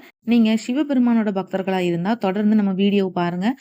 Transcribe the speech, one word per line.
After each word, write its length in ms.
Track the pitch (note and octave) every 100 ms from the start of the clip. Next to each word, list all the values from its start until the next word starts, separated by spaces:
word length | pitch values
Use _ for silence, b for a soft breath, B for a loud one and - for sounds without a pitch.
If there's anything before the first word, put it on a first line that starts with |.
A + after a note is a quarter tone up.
| B _ A3+
நீங்க 260 | A#3 A3 A3
சிவபெருமானோட 720 | - C4 D4 C4 A#3+ A#3 G#3+
பக்தர்களா 460 | F#3+ F#3 F#3+ F#3 F#3
இருந்தா 340 | F3+ E3+ F#3 A#3
தொடர்ந்து 400 | F#3+ G3 G#3 G#3+
நம்ம 140 | G3
வீடியோ 340 | F#3 G3+ G3+ F#3+
பாருங்க, 400 | F3+ F3 F3+ G#3 -